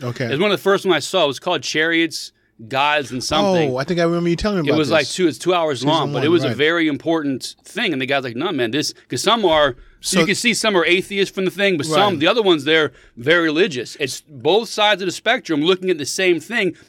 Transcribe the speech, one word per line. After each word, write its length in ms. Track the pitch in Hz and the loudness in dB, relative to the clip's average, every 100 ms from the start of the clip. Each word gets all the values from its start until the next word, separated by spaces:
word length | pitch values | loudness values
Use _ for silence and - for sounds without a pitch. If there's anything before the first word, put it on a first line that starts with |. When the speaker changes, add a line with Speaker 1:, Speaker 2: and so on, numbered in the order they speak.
Speaker 1:
Okay. 240 | 123 117 120 | -10 -6 -4
Speaker 2:
It's 120 | 139 | 0
one 100 | 208 | 0
of 60 | 175 | 0
the 60 | |
first 220 | 190 196 190 | 0 0 2
ones 100 | 156 | 0
I 40 | |
saw. 260 | - 190 147 | 0 0 0
It 20 | |
was 120 | 123 | 0
called 220 | 180 160 | -4 -4
Chariots, 680 | - - 165 165 165 - - _ _ - 110 | -2 0 0 2 0 -4 -14 _ _ -20 -6
Gods, 420 | 131 147 151 123 | 0 2 0 -2
and 100 | 127 | -6
something. 500 | - 151 202 180 143 | -2 0 2 2 0
Speaker 1:
Oh, 60 | 127 | -2
I 60 | |
think 160 | 139 175 | -2 0
I 40 | |
remember 260 | 170 170 170 | 0 0 0
you 80 | 170 | 0
telling 240 | 214 196 | 0 0
me 80 | 143 | 2
about 60 | 156 | 2
Speaker 2:
It 40 | |
was, 120 | 143 | 2
like, 160 | 160 131 | 0 0
Speaker 1:
this. 80 | - | 0
Speaker 2:
two, 120 | 170 | 0
it's 120 | - | 0
two 140 | 170 | 0
hours 260 | 180 156 123 | 0 0 0
Speaker 1:
Season 100 | 135 | 0
Speaker 2:
long, 180 | 160 143 | 0 0
but 60 | 131 | 0
Speaker 1:
one, 40 | |
Speaker 2:
it 60 | 147 | 2
was 160 | 170 151 | 2 2
a 40 | |
Speaker 1:
right. 60 | 117 | 0
Speaker 2:
very 320 | 156 170 156 | 2 2 0
important 680 | 135 156 160 143 127 - - - | -2 -2 -2 -2 -6 -8 -16 -12
thing. 260 | 208 226 | -6 -4
And 100 | 143 | -2
the 40 | 131 | -2
guy's 180 | 139 | -2
like, 120 | 131 117 | -2 -6
"No, 160 | 190 | -6
man, 180 | 143 117 | -2 -2
this," 220 | 139 - - _ | -2 -4 -8 _
'cause 120 | 123 | -4
some 200 | 190 233 185 | 0 2 4
are, 300 | 156 143 120 - _ | 4 2 0 -16 _
Speaker 1:
So 160 | - 185 | -2 0
Speaker 2:
you 60 | 165 | 0
can 60 | 180 | 0
see 180 | 233 202 | 0 0
some 200 | 220 185 | 0 2
are 80 | 160 | 2
atheists 480 | 180 - 196 185 | 0 0 -2 -2
from 120 | 196 185 | -2 -4
the 60 | |
thing, 260 | 175 202 165 | 0 0 0
but 80 | 156 | 0
some, 280 | 156 202 | 2 2
Speaker 1:
Right. 60 | 156 | 2
Speaker 2:
the 60 | 165 | 2
other 140 | 233 | 2
ones, 220 | 196 160 | 2 2
they're 280 | 139 160 147 - - - | 2 2 2 -4 -20 -6
very 260 | 127 170 | 2 2
religious. 520 | 160 151 208 127 - - | 2 2 0 -2 -10 -6
It's 220 | 139 - | -6 -6
both 460 | - 139 147 202 233 | -14 -4 2 2 0
sides 320 | - 208 190 | 0 2 2
of 20 | 185 | -2
the 40 | |
spectrum 500 | - 214 247 - 147 | -4 -2 -2 -2 0
looking 280 | 160 185 185 | 2 0 0
at 80 | 160 | -2
the 80 | 131 | -4
same 320 | - 185 165 | 0 0 0
thing, 360 | - 233 185 - | -2 -2 -2 -4